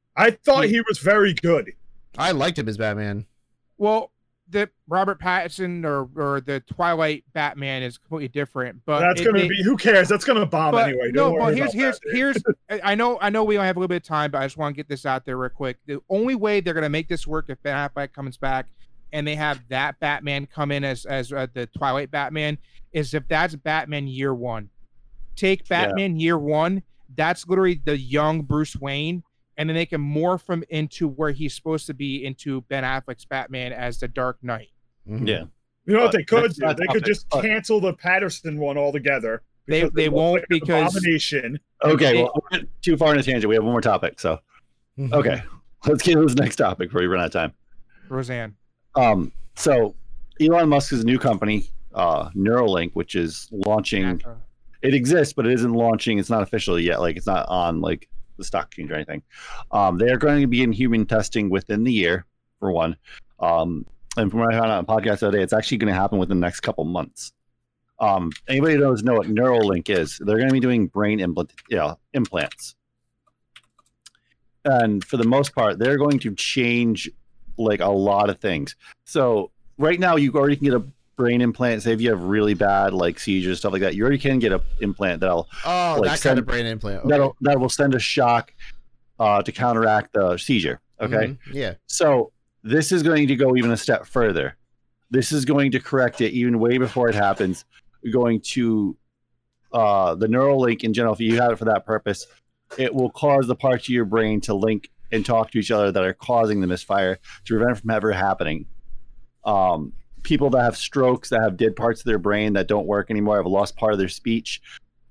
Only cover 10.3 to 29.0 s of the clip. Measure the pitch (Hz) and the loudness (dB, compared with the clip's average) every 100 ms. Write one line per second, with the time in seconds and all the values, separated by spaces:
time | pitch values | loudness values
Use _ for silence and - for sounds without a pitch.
10.3 | 226 180 160 156 233 226 127 123 139 139 | 0 2 0 2 2 2 0 -2 2 2
11.3 | 160 226 - - 214 269 - - 240 277 | 2 2 2 0 0 -2 -2 -4 -2 0
12.3 | 269 - - - 208 196 208 240 233 202 | 0 -2 -4 -4 -4 -2 0 0 0 -2
13.3 | 214 214 208 190 180 180 175 - 156 151 | 0 0 2 0 -2 -2 -4 -4 -2 -2
14.3 | 139 135 156 151 143 147 139 143 131 - | -2 -4 -4 -6 -6 -10 -8 -4 -4 -4
15.3 | 127 127 - 135 123 - 143 - 190 240 | -6 -6 -6 -8 -8 -10 -12 -4 -2 0
16.3 | 254 208 208 175 160 151 151 160 170 - | -2 0 0 -2 -2 -2 -2 -4 -6 -4
17.3 | - - 131 147 139 143 - 139 - 135 | -6 -6 -8 -6 -4 -4 -6 -10 -10 -14
18.3 | 123 135 131 127 - - - - 151 147 | -6 -4 -4 -6 -16 -20 -20 -12 -8 -6
19.3 | 151 151 135 120 131 147 147 151 147 147 | -4 -4 -4 -6 -4 -4 -4 -4 -4 -4
20.3 | 139 139 - 143 143 139 127 - 135 120 | -6 -8 -6 -4 -2 -4 -6 -6 -6 -6
21.3 | 139 131 123 117 - 139 131 135 147 135 | -6 -8 -8 -10 -4 -2 -2 -4 -6 -6
22.3 | 156 151 151 - - - 160 139 151 131 | -4 -6 -6 -12 -20 -10 -6 -4 -6 -2
23.3 | 156 175 156 156 156 143 147 139 131 135 | -2 -2 -4 -4 -4 -4 -6 -8 -4 -4
24.3 | 127 120 113 101 _ - - - - - | -4 -6 -8 -10 _ -20 -20 -20 -14 -12
25.3 | - 190 196 - 175 190 196 196 160 160 | -2 0 0 -2 -2 0 0 -2 0 2
26.3 | 165 147 151 165 196 - _ - 131 160 | 0 0 0 0 -2 -6 _ -16 -4 -2
27.3 | 175 170 185 190 170 147 147 127 143 151 | -2 -2 0 2 0 -2 -4 -2 0 0
28.3 | 160 139 151 151 - 139 139 | 0 -2 -2 -2 -6 -8 -6